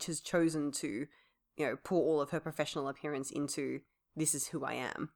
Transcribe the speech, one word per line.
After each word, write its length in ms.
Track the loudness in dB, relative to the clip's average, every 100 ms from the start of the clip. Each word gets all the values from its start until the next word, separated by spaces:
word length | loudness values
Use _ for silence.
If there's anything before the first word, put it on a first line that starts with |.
| -2
has 140 | -4
chosen 520 | 0 4 4 4 0
to, 340 | 0 -2 -2 -6 -10 _ _ _ -2
you 80 | 0
know, 100 | 0
pour 200 | 2 4
all 180 | 4 4
of 80 | 2
her 80 | -2
professional 480 | -2 -2 -2 -2 -4
appearance 440 | -4 -4 -4 -2
into 500 | -2 -2 -2 -2 -4 -8 _ _ -2
"this 200 | 0 0
is 120 | -2
who 140 | -4
I 100 | -2
am." 360 | -2 -2 -4 -6